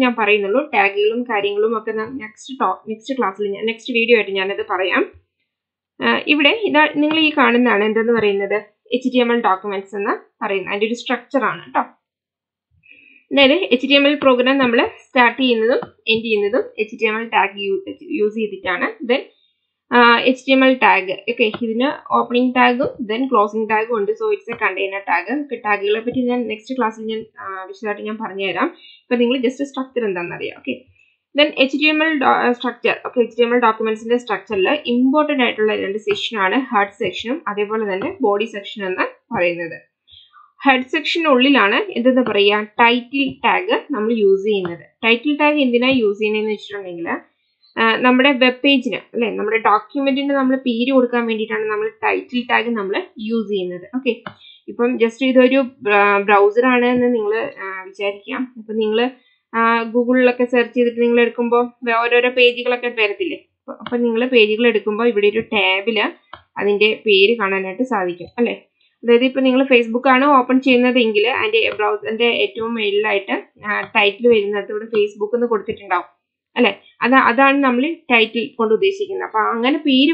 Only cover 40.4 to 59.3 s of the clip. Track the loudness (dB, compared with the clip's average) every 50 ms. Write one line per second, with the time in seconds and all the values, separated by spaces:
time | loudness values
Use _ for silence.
40.4 | -20 _ _ _ 2 2 2 2 0 -2 -4 -4 -4 -4 -4 0 2 4 4 4
41.4 | 4 4 4 4 4 2 2 0 -2 -4 -6 0 2 2 2 2 0 0 0 2
42.4 | 2 2 2 0 -2 -6 _ 2 2 4 2 0 -4 -4 -4 -4 -4 -4 -4 -2
43.4 | 0 0 0 0 0 -2 -2 -2 -2 -4 -4 -2 -2 -2 0 2 4 2 2 2
44.4 | 2 -2 -2 -2 -2 -6 -8 -10 -16 _ _ _ 0 2 2 2 0 -2 0 2
45.4 | 2 2 2 2 2 2 2 2 2 2 2 2 2 0 0 0 -2 -2 -2 -2
46.4 | -2 -4 -4 -6 -8 -12 -12 -12 -10 -12 -10 -8 -8 -8 -8 -8 -10 _ _ _
47.4 | _ _ _ _ _ _ _ -2 0 0 0 2 2 2 4 4 4 2 2 2
48.4 | 2 0 2 2 2 2 2 2 0 -4 -8 -8 -10 _ -6 -4 -4 -4 -4 -4
49.4 | -4 -2 -2 0 2 2 2 2 0 -4 -6 -2 -2 0 0 0 0 0 0 0
50.4 | 2 0 0 0 0 -2 -2 0 0 2 4 2 2 2 0 -2 -2 -2 -4 -4
51.4 | -4 -4 -4 -4 -4 -4 -4 -4 -4 -6 -6 _ -2 -2 -2 -2 -6 -6 -6 -6
52.4 | -2 0 -2 -2 0 -2 -4 -4 -4 -4 -6 -6 -8 -8 _ -12 -8 -4 -4 -4
53.4 | -4 -4 -4 -4 -4 -6 -8 -10 -12 -10 -10 -4 -4 -4 -4 -4 -10 -18 -20 _
54.4 | -20 -20 -20 _ _ -14 -4 -2 -2 -2 0 0 0 0 0 -2 -2 2 4 6
55.4 | 6 6 4 2 0 -2 -8 _ -2 2 4 4 4 4 4 2 4 4 4 6
56.4 | 6 4 4 2 2 4 2 4 2 2 2 2 2 2 2 0 0 -2 -2 -2
57.4 | -4 -6 -8 -10 -12 -12 -12 -12 -14 -16 -10 -6 -6 -6 -6 -6 -10 -10 -8 -6
58.4 | -8 -8 _ -16 -12 -6 -2 -2 0 0 2 0 0 -2 -4 -10 _ _